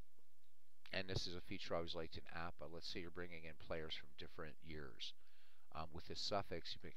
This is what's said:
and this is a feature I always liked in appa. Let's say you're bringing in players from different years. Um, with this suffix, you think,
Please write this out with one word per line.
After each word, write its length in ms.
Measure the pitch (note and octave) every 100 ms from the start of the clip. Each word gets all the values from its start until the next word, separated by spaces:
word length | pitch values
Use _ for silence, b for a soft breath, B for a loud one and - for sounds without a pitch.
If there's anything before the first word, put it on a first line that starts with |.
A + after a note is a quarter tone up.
| - - - - - - - - -
and 140 | F#2+ F#2
this 200 | F#2+ F#2
is 80 |
a 80 | F2
feature 320 | - F#2+ -
I 40 | E2+
always 160 | E2+
liked 220 | E2+ E2 -
in 60 | -
appa. 300 | E2+ E2+ - D2+
Let's 160 | E2 -
say 120 | G2+
you're 100 | E2+
bringing 340 | F2 F2 E2
in 80 | D#2+ D#2+
players 360 | - E2 D#2+
from 140 | - - -
different 400 | D#2 - D#2 -
years. 500 | D#2 D2+ C2+ - - b b b b b b
Um, 140 | D#2 D#2+
with 160 | D#2+ -
this 120 | D#2+
suffix, 520 | - G2+ - E2+ -
you 60 | -
think, 160 | D#2